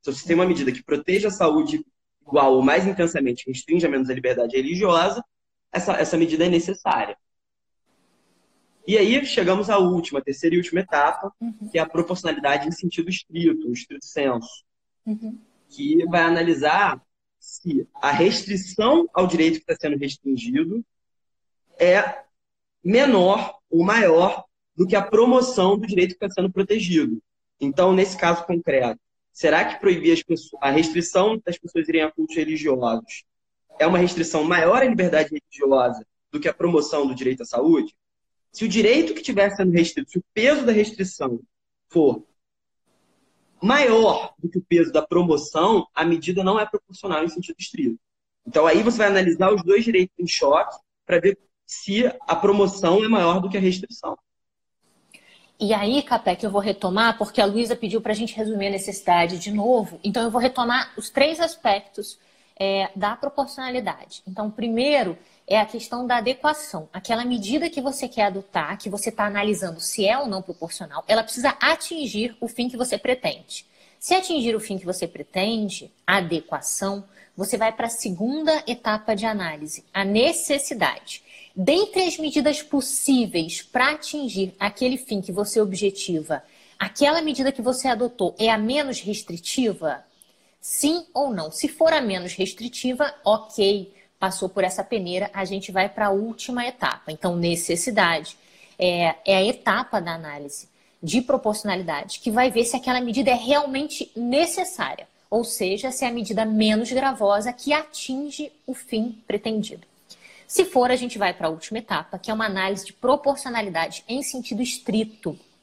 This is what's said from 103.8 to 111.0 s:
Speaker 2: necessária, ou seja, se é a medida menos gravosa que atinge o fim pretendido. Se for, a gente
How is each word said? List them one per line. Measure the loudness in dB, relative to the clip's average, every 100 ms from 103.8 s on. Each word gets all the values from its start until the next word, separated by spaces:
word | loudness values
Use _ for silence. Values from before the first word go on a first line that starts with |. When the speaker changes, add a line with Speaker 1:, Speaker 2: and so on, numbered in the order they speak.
| -6 -8 -12 -8
Speaker 2:
necessária, | -2 0 0 -2 -6 -4 -6 -6 -16 _ _
ou | -4
seja, | -2 -4 -2 -2 -4
se | -4 -4
é |
a |
medida | -4 -4 -2 0
menos | 2 2 2 0
gravosa | -2 -2 0 2 2 0
que | -6 -2
atinge | -2 -2 -12 -8 -8 -8 -10 -14 _ -12
o |
fim | -12 -6 -4 -4 -8 _
pretendido. | -6 -4 -4 -6 -10 _ _ _ -20 -20 -20 _
Se | 0
for, | 2 2 2
a |
gente | 0